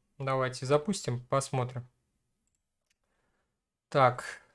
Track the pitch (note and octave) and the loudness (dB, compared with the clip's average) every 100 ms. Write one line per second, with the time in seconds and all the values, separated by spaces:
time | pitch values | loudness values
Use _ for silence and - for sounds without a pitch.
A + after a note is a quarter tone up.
0 | _ - C3+ C3 B2+ B2+ B2+ D3 D3 F#3+ | _ -10 -4 0 -2 -2 2 2 2 -4
1 | - B2 - C#3 - C3+ B2 B2 - _ | -2 -6 -2 -2 0 -2 -2 -6 -14 _
2 | _ _ _ _ _ _ _ _ _ _ | _ _ _ _ _ _ _ _ _ _
3 | _ _ _ _ _ _ _ _ - D3 | _ _ _ _ _ _ _ _ -4 4
4 | B2+ B2 - - - | 4 4 -6 -14 -18